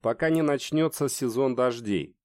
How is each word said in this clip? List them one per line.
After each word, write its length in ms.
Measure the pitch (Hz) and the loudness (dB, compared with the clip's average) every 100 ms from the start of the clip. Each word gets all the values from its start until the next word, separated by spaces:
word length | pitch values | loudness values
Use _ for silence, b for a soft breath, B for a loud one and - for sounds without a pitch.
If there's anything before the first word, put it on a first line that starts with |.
пока 300 | 113 117 160 | -2 0 0
не 120 | 160 | 2
начнется 640 | 156 143 - 156 160 - 143 | 2 0 0 0 0 0 -4
сезон 460 | - 127 113 139 | -2 -2 0 0
дождей. 640 | 123 127 120 113 95 71 _ | 2 0 0 -2 -2 -2 _